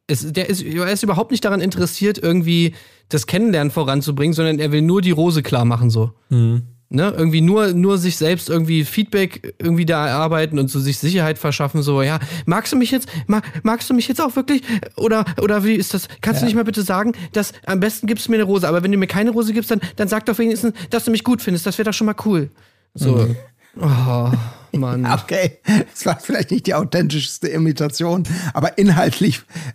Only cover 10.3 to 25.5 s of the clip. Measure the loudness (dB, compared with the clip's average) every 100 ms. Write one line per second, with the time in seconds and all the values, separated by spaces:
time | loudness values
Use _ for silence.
10.3 | 0 0 0 0 0 -2 0 0 2 0
11.3 | 0 -2 -2 -2 -2 0 0 0 -2 -6
12.3 | -6 -2 -2 0 0 2 0 -4 -8 -2
13.3 | -2 -2 -4 -2 -2 0 0 0 -2 -2
14.3 | -2 0 -2 -2 -6 -6 -4 0 0 0
15.3 | -2 0 2 2 0 0 -4 -6 -6 -2
16.3 | 0 2 2 0 -2 -2 0 0 -4 -4
17.3 | -4 -4 -6 -4 0 0 -2 -4 -4 0
18.3 | 0 2 2 2 0 2 0 0 0 0
19.3 | 0 0 -2 0 -2 -4 -4 -2 -2 -2
20.3 | 0 0 0 -2 -4 -4 -2 0 0 0
21.3 | 0 0 -2 -2 -2 -2 0 -2 0 0
22.3 | 0 -2 _ _ _ _ -2 2 2 2
23.3 | -2 -8 _ _ -2 2 2 2 2 2
24.3 | 0 -4 -12 -6 -4 -2 -2 0 -2 -2
25.3 | -2 -2